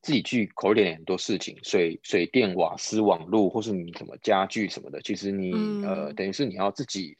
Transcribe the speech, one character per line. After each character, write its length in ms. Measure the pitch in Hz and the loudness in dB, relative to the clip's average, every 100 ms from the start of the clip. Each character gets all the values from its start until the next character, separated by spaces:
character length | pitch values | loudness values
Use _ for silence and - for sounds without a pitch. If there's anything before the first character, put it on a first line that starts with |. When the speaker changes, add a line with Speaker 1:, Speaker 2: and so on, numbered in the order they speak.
Speaker 1:
自 100 | - | -2
己 120 | 131 | 0
去 280 | - 127 101 - | 2 0 0 0
coordinate 400 | - 110 92 80 | 4 4 4 0
很 80 | |
多 120 | 80 92 | -4 -4
事 220 | - 95 | -2 -4
情， 180 | - - | -4 -10
水、 380 | - 101 82 82 | 0 2 2 0
水 240 | - 98 85 | 0 0 4
电 300 | 127 107 90 | 4 4 2
瓦 200 | 85 92 | 0 -2
斯 240 | - 110 | -2 2
网 240 | 104 85 82 | 4 4 2
路， 200 | 107 95 | 2 4
或 140 | 113 | 0
是 100 | 107 | -2
你 220 | 95 85 | -4 -6
什 100 | 87 | -12
么 140 | - 65 | -14 -6
家 200 | - 98 95 | 2 2 2
具 200 | 117 95 | -2 -4
什 140 | - | -6
么 80 | - | -12
的， 100 | 71 | -10
其 120 | - 98 | -6 -4
实 160 | 196 | -2
你， 200 | 196 - | -2 -2
Speaker 2:
嗯。 300 | 214 214 208 | -2 -2 -4
Speaker 1:
呃， 300 | 196 190 147 | -4 -4 -4
等 140 | - 98 | -4 -4
于 60 | |
是 140 | 98 135 | -2 -4
你 80 | 95 | 0
要 160 | 101 | -2
自 120 | - 139 | -2 -6
己 300 | 98 80 | -8 -8